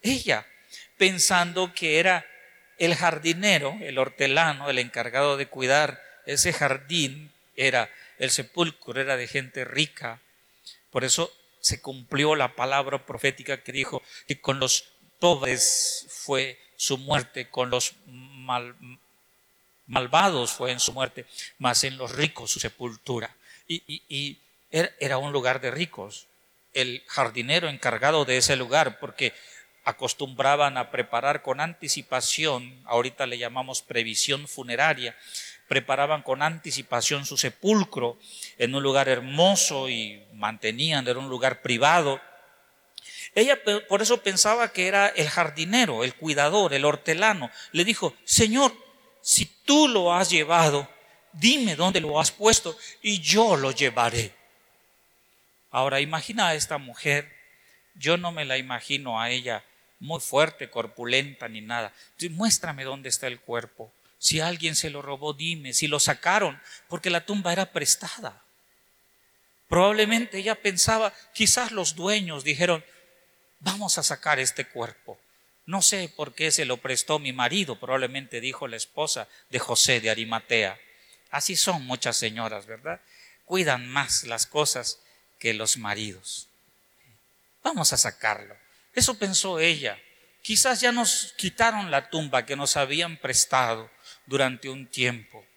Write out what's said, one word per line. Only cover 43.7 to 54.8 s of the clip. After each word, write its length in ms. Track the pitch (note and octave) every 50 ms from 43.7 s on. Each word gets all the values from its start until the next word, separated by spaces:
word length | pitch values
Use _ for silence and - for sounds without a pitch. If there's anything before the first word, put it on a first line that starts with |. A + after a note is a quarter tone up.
| G#3 G#3
por 200 | G#3 - F#3+ G3+
eso 200 | A3 G#3+ A#3+ A#3+
pensaba 520 | - G3 F#3+ F3+ - G#3 A3 A#3+ A#3 G#3 -
que 140 | F#3 F3+
era 200 | F#3 G3 G3 G3+
el 220 | G3+ - F#3 D3+ D3
jardinero, 760 | - F3+ E3+ D#3 C#3+ D#3 D#3+ F3 G#3+ B3 A#3+ E3+ B2 A2 B2
el 120 | B2+ -
cuidador, 580 | - D#3 D#3+ D3 C#3+ C#3+ D3 F3+ G#3+ G3 D#3 C#3
el 100 | C#3 C#3
hortelano. 640 | D3 D3 C#3+ - - D#3+ E3 G#3 A3 G#3 E3+ B2+ A#2 - - - -
Le 140 | - D#3+ F3+
dijo: 280 | G#3+ A3+ - F#3+ D3+ - _ _
"Señor, 500 | - - - A#3 G#3+ A3 C4 C#4+ B3+ - - - - - _ _ _ _ _
si 240 | - - - - -
tú 420 | - _ _ _ - C#4+ D4+ D#4
lo 260 | C4+ A#3+ G3+ F3 F3 F3
has 160 | F3+ G3 -
llevado, 600 | F3+ D#3+ D#3 D3 E3+ E3+ D#3+ D3+ C#3+ C#3+ C#3+ - - - - _ _ _ _ _ -
dime 420 | D#3 C#3+ A#3 C#4+ D4 B3 G#3 D#3+
dónde 240 | C#3+ F3 F#3 F#3+ F#3
lo 200 | D#3 D3 D3 D#3
has 120 | D#3+ -
puesto 460 | - - G#3 G#3+ G3+ - - F3 D#3 - - - - _
y 180 | - G#3+ G#3 F3+
yo 360 | D3+ D3 F3 G#3+ A3+ A3 F3+
lo 160 | C#3 C3+ C3+
llevaré". 640 | A#2 G#2+ C#3+ C3 A2+ A#2+ A#2+ A#2 A#2 A#2+ A2 G2 - _ _ _ _ _ _ _ _ _